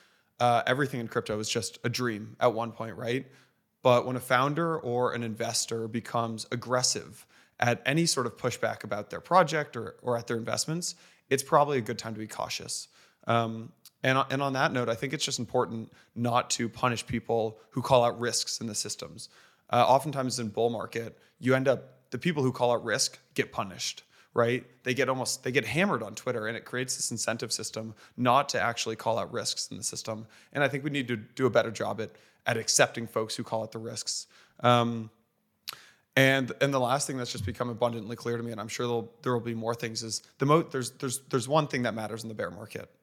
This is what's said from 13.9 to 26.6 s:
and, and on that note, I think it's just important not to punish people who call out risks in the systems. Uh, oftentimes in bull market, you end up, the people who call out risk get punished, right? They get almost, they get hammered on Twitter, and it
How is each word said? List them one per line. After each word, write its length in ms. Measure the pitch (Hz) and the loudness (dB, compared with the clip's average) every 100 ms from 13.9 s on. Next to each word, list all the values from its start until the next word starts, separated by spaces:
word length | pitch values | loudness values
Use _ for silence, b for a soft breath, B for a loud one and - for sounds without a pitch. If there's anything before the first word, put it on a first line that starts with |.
| _ | _
and, 200 | 131 131 131 | 2 2 2
and 120 | 135 | 0
on 120 | 139 | 0
that 180 | 131 156 | 2 0
note, 180 | 127 120 | 0 -2
I 60 | 113 | -2
think 180 | 139 | -4
it's 120 | 151 - | -4 -4
just 140 | 127 | -4
important 520 | 113 127 92 113 110 b b - | -2 0 0 -4 -12 b b -4
not 340 | 120 120 - | 0 2 2
to 180 | - 117 | -2 -2
punish 360 | - 127 113 - | 0 0 0 -2
people 540 | 117 - 117 110 - b | -4 0 0 0 -4 b
who 100 | - | -6
call 220 | 120 131 | 4 6
out 160 | 120 117 | 6 2
risks 420 | 117 107 - - | -2 -2 -2 -6
in 60 | 117 | -6
the 80 | 104 | -6
systems. 540 | 104 - - 117 - b b b _ | -6 -8 -12 -14 -18 b b b _
Uh, 140 | 120 110 | 4 6
oftentimes 520 | 135 160 135 127 127 | 6 4 -2 -2 -4
in 80 | 113 | -4
bull 220 | 107 117 | 0 0
market, 480 | 110 - 117 113 - b b | 0 -6 -8 -8 -12 b b
you 140 | 123 | 2
end 140 | 131 131 | 4 4
up, 420 | 120 - - _ | 0 -2 -20 _
the 80 | 123 | -4
people 240 | 175 147 | 0 2
who 120 | 131 | 0
call 180 | 123 123 | 2 2
out 140 | 117 113 | 2 0
risk 340 | 107 - - _ | 0 0 -4 _
get 180 | - 117 | -2 -2
punished, 520 | - 101 - - - - b b | -4 -6 -6 -8 -8 -16 b b
right? 320 | 117 117 127 - _ | 0 2 0 -4 _
They 100 | 123 | -4
get 160 | 127 127 | 0 0
almost, 340 | 131 120 - | 0 -2 -4
they 80 | 135 | -2
get 140 | 131 107 | -2 0
hammered 380 | 131 196 131 | 2 2 2
on 120 | 107 104 | -4 -8
Twitter, 320 | - 117 107 | -6 -4 -4
and 80 | |
it 80 | 113 | -6